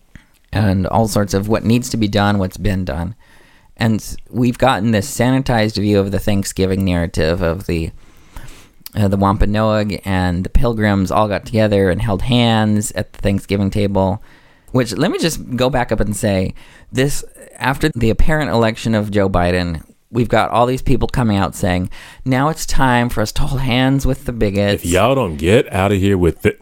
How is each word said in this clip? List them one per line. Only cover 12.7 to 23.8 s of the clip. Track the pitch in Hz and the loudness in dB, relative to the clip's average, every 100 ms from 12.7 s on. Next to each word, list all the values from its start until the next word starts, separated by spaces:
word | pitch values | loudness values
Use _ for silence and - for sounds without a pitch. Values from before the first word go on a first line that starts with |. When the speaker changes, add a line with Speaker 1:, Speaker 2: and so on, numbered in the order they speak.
| 104 104 | 0 -2
Speaker 1:
at | - - | -6 -8
the | - | -4
Thanksgiving | 104 98 - 101 98 | -2 -2 -2 -2 -2
table, | 104 101 98 95 104 - - _ _ - | -2 -2 0 0 -2 -8 -20 _ _ -4
which, | 127 117 95 | -2 -2 0
let | 175 | -2
me | 370 | 0
just | 185 - 82 120 | -4 -4 -8 -2
go | 127 | 0
back | 151 123 | 0 -2
up | - | -2
and | 107 101 | -2 -2
say, | 107 95 95 - - - - | -2 0 -2 -8 -18 -20 -10
this, | 117 139 - - - - - | -2 0 -2 -8 -18 -20 -6
after | 123 139 151 | -4 0 -2
the | 117 113 | 0 0
apparent | 101 - 156 127 | 4 4 4 0
election | 113 113 113 117 | 0 0 0 -2
of | 107 104 | -2 0
Joe | 101 98 | 0 0
Biden, | 90 87 90 87 80 - - _ | 2 0 0 -2 -6 -10 -20 _
we've | 113 110 | -4 0
got | 113 98 | 0 2
all | 110 120 | 2 2
these | 131 | 0
people | - 123 113 | 2 2 2
coming | - 117 98 | 0 0 2
out | 87 | 0
saying, | - 92 90 95 - - - | -2 -2 0 -2 -8 -18 -12
"Now | 127 127 147 | -4 0 0
it's | 156 | -2
time | - - 131 123 120 | 0 2 4 4 2
for | 113 | -2
us | 107 | -4
to | - | 0
hold | 143 131 | 0 0
hands | 131 123 | 0 2